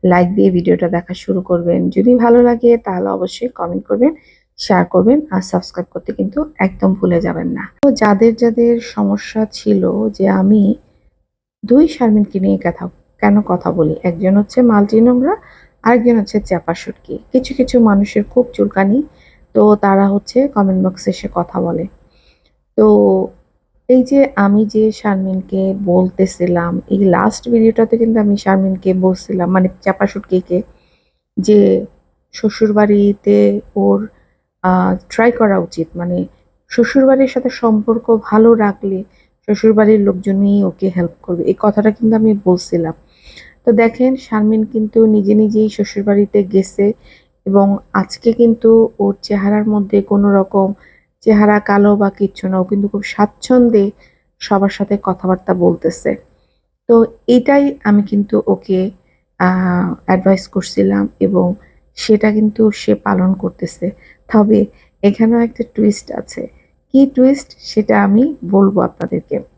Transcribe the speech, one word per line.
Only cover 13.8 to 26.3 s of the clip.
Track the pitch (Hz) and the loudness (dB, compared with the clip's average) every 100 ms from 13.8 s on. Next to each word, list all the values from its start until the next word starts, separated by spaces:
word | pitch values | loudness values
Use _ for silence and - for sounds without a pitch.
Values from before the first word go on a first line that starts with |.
| 156 156 | -2 -2
একজন | 185 165 185 202 | -6 -2 0 0
হচ্ছে | 208 - | 0 0
মাল্টি | 247 208 202 220 | 2 2 2 2
নোংরা, | 233 247 262 427 _ - _ _ | 2 2 0 -4 _ -20 _ _
আরেকজন | - 240 240 233 | 0 2 2 0
হচ্ছে | 202 214 | 0 -4
চ্যাপা | 208 175 - | -4 -6 -4
শুটকি। | 170 - - _ - - | -8 -10 -16 _ -14 -4
কিছু | 254 254 | -4 -4
কিছু | 262 254 247 | -4 -2 2
মানুষের | 226 196 202 - | 2 2 0 -4
খুব | 202 - 247 | -2 -2 -2
চুলকানি, | - 208 190 196 233 302 _ _ _ _ | -2 -4 0 0 0 -4 _ _ _ _
তো | - 208 208 | 0 2 2
তারা | 202 196 196 | 2 2 2
হচ্ছে | 202 - 247 277 | -2 -2 -2 -2
কমেন্ট | 269 196 185 185 | 0 0 0 -2
বক্সে | 185 - | -4 -8
এসে | 185 190 | -8 -8
কথা | - 175 - | -8 -6 -6
বলে। | 180 170 196 _ _ _ _ _ _ _ _ - | -6 -6 -8 _ _ _ _ _ _ _ _ 2
তো | 214 208 202 190 185 _ _ _ _ _ _ | 4 4 4 2 -2 _ _ _ _ _ _
এই | 254 | 2
যে | 254 277 269 - | 2 2 2 2
আমি | 202 202 | 2 2
যে | 214 214 220 | 0 0 -2
শারমিনকে | 208 214 196 190 190 185 190 190 | -2 -4 -4 -4 -6 -6 -4 -4
বলতেছিলাম, | 196 196 180 185 - 190 | -4 0 0 0 -2 -4